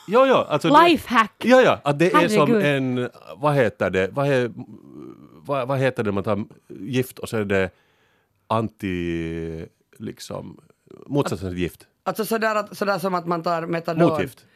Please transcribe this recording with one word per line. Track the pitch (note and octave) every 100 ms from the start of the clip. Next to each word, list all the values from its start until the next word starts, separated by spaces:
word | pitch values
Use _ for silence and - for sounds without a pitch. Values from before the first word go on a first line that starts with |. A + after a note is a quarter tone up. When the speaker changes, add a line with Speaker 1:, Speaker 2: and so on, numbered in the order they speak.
| -
Speaker 1:
Ja, | A3 C4+
ja, | G#3 D3
alltså | D3 -
det | D4 E4+
Speaker 2:
Lifehack. | D#4 - A#3+ A3 -
Speaker 1:
Ja, | A3 B3+
ja, | G#3+ G2+
att | C#3+ C#3+
det | E3
är | - F3
som | G#3+ D3
Speaker 2:
Herregud. | A3
Speaker 1:
en, | E3+ C#3 C3 B2 B2 - A1 D#2+
vad | D3
heter | C#3+ A2+ - G2
det? | F#2 F#2+
Vad | - C#3
är, | C3 B2 - B2 G#2+ C#2+ C2 B1+ A#1 C2
vad, | - - C#3 B2
vad | C#3
heter | C3 A#2+
det | G#2+
man | G2
tar | F#2+ G2+ - - -
gift | - G2 B2+ B2 -
och | -
så | A2+
är |
det | G2+ G2 F#2+ - _ _ _ _ _ _ -
anti, | A2 A2 - G2+ F2+ E2+ E2 E2 E2 E2 D#2+ - _ _ -
liksom, | A2 - - G2 F#2+ - _ _ _ - -
motsatsen | C#3+ D#3 G#2+ F#2
till | F2+
gift? | E2+ - _ _
Speaker 3:
Alltså | - F#3
sådär | G#3 A3+ A3
att, | G#3+ G#3 F#3+
sådär | G3+ G3
som | F#3
att | F3+ E3+
man | E3+
tar | E3+ E3+ E3
metadon. | E3+ E3 E3+ E3+
Speaker 1:
Motgift | D#3 F#2 - _